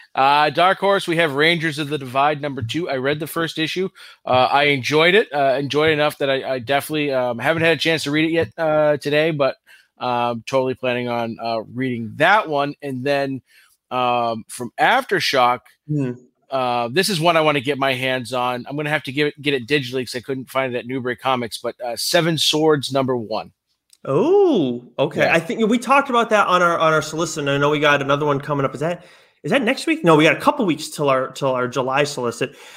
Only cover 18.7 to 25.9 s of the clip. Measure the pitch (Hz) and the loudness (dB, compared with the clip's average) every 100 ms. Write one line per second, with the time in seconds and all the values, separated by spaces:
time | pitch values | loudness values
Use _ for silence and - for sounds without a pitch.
18.7 | 143 151 151 139 131 147 147 143 139 113 | -8 -4 -4 -4 -2 -2 -2 -2 -2 0
19.7 | 147 123 131 123 127 113 135 120 131 131 | -2 -2 -6 -6 -8 -8 -8 -6 -4 -2
20.7 | 120 117 135 123 120 135 127 117 - 120 | -4 -6 -6 -6 -4 -2 -2 -4 -8 -10
21.7 | - 120 117 - 175 165 156 - 151 156 | -8 -10 -8 0 2 2 0 0 2 2
22.7 | 151 123 135 131 127 104 107 87 _ _ | 2 0 -2 0 -2 -4 -6 -8 _ _
23.7 | _ _ _ - 139 277 403 381 240 135 | _ _ _ -4 0 2 4 4 4 0
24.7 | 120 - - 143 180 143 170 - - 220 | -2 -8 -4 -2 0 2 2 0 0 2
25.7 | 240 240 | 2 2